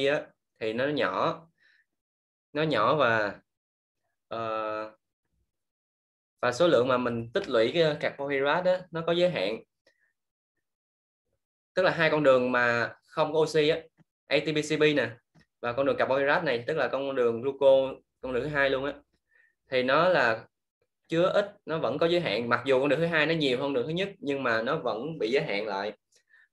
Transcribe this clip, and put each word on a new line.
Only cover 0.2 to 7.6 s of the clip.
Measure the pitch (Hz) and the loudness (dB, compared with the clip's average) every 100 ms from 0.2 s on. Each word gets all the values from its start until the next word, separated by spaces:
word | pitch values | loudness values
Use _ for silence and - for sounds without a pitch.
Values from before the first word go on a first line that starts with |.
| - _ _ _ | -4 _ _ _
thì | 113 | -6
nó | 117 139 | -2 -2
nhỏ. | 143 92 95 147 - - _ _ _ _ _ _ _ _ _ _ | -2 -2 0 -2 -4 -14 _ _ _ _ _ _ _ _ _ _
Nó | 147 | -4
nhỏ | 160 117 113 151 | 0 2 2 4
và, | 120 113 101 - _ _ _ _ _ _ _ _ _ | 2 2 -2 -6 _ _ _ _ _ _ _ _ _
ờ, | 113 113 110 107 107 110 - _ _ _ _ _ _ _ _ _ _ _ _ _ _ | -8 -6 -6 -6 -8 -10 -16 _ _ _ _ _ _ _ _ _ _ _ _ _ _
và | 123 | -4
số | 120 175 | 2 4
lượng | 120 131 | 4 4
mà | 123 | 2
mình | 123 117 117 | 0 -4 -4
tích | 190 - | -6 0
lũy | 120 | 2